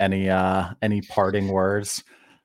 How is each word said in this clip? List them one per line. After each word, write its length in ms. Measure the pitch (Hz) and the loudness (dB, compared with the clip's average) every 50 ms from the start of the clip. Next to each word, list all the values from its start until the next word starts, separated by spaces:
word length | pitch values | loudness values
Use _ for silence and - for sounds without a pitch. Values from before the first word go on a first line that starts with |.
any, 280 | 98 95 98 95 95 95 | 0 0 2 0 0 2
uh, 420 | 95 95 92 92 92 95 92 90 95 - | 2 2 2 2 0 0 -2 -4 -6 -4
any 180 | 110 104 104 101 | -2 0 0 -2
parting 440 | 95 - - 107 98 95 98 104 98 | -4 -2 0 0 2 2 2 0 -2
words? 560 | 98 95 95 92 95 101 104 101 - - - - _ - _ _ _ _ _ | 0 0 0 0 0 0 -2 -4 -6 -8 -10 -12 _ -20 _ _ _ _ _